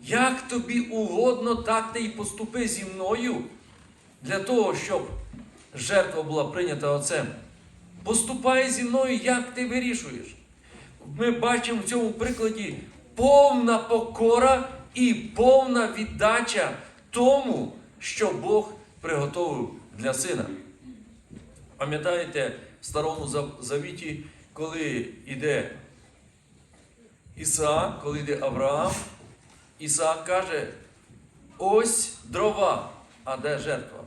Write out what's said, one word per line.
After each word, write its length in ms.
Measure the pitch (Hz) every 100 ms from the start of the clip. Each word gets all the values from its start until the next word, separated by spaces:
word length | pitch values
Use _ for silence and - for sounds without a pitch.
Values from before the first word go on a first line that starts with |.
як 440 | - 233 254 254 -
тобі 320 | 247 240 240
угодно, 760 | 233 220 208 175 247 240 226 233
так 380 | 214 226 226
ти 100 | 233
і 60 | 220
поступи 580 | 220 208 - 220 247 226
зі 180 | - 196
мною 580 | 190 190 233 247 240 - - - - - - _ _
для 180 | 147 196
того, 360 | 190 247 202 -
щоб 340 | - 185 - - - - - - - 143
жертва 480 | - 196 - 160
була 220 | 151 151 135
прийнята 440 | 180 180 143 143
Отцем. 380 | 143 143 160 120 - - - - - - -
Поступай 680 | - 226 - 254 254 262 262
зі 140 | -
мною, 320 | 240 247 262 254
як 380 | 240 247 240
ти 140 | - 247
вирішуєш. 680 | 247 247 233 147 127 - - - _ - - - - - 143
Ми 140 | 233
бачимо 500 | 233 233 240 233 233 -
в 40 |
цьому 220 | 240 220
прикладі 640 | 214 240 247 220 220 190 - - - - -
повна 640 | 254 285 285 254 240 220
покора 920 | - 226 226 - 226 240 262 262 - - -
і 200 | 247 247
повна 760 | 226 - - 247 269 262 240 220
віддача 840 | 220 214 - 208 233 233 208 151 120 - - -
тому, 640 | 233 247 277 262 147 - - - -
що 320 | - - 208
Бог 420 | - - - - - - -
приготовив 720 | 165 151 143 160 175 135 117 - - 101
для 160 | 123
сина. 320 | 131 180 147 - - - - - - - - _ - - - - -
Пам'ятаєте, 760 | 139 151 160 175 170 147 127 - - - -
в 20 |
Старому 400 | 151 156 156 143
Зав-, 300 | 147 143 -
Завіті, 640 | 120 143 175 - 160 147 147 - -
коли 560 | - 160 160 151 127 - - -
йде 460 | 135 151 131 - - - - - _ _ _ _ _ _ _ _ _ - _ - -
Ісаак, 680 | 156 - 151 156 185 214
коли 160 | 147 147
йде 200 | 143 143
Авраам, 500 | 135 131 135 147 180 - - - - - _ - _ _
Ісаак 460 | 151 165 160 160 175
каже: 480 | 185 185 156 107 - - _ _ - - _ - -
«Ось 560 | 185 214 233 - - - -
дрова, 640 | 180 214 208 185 117 - - - -
а 140 | - 131
де 220 | 147 139
жертва?» 400 | 147 131 123 -